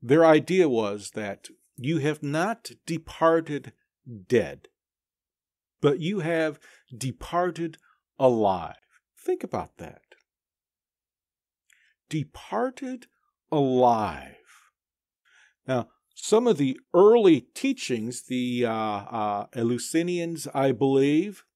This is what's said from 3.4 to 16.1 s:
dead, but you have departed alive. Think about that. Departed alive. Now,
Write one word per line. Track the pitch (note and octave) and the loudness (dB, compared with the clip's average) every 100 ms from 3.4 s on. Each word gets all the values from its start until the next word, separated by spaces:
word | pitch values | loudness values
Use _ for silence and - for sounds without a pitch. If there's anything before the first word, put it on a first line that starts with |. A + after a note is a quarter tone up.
| D#3+ D3 - _ _ _ - A2+ F#2 | 0 -10 -12 _ _ _ -20 -20 0
dead, | A#2+ D#2+ C#2 _ _ _ _ _ _ _ _ _ _ _ _ | 0 0 -8 _ _ _ _ _ _ _ _ _ _ _ _
but | D3 C#3+ | 0 0
you | D#3+ G3+ | -4 -4
have | D#3 E3 D#3 D3 _ _ _ A#2+ | -4 -2 -2 -6 _ _ _ -12
departed | B2+ - - E3+ F3+ E3 E3+ D#3 _ _ _ _ | -10 -10 -6 -4 -4 -4 -10 -12 _ _ _ _
alive. | C3 A#2 G#2 F#2 D#2+ - _ _ _ _ | 2 4 0 0 -6 -14 _ _ _ _
Think | - F#4 | -8 -6
about | - A3 F3 _ | -6 -10 -10 _
that. | D#3+ - _ _ _ _ _ _ _ _ _ _ _ _ _ _ _ _ _ _ _ _ _ | -20 -20 _ _ _ _ _ _ _ _ _ _ _ _ _ _ _ _ _ _ _ _ _
Departed | D#3 D3 - - G3+ B3+ B3+ C4 B3+ - _ _ _ _ | -8 -8 -12 -8 -4 -4 -6 -12 -12 -14 _ _ _ _
alive. | D#3 C#3 B2+ B2 A2+ G#2 C#2+ C2+ - _ - _ _ _ _ _ _ _ _ _ _ - | -2 2 4 4 4 -2 -6 -14 -20 _ -20 _ _ _ _ _ _ _ _ _ _ -6
Now, | B2+ A2+ _ _ | -6 -6 _ _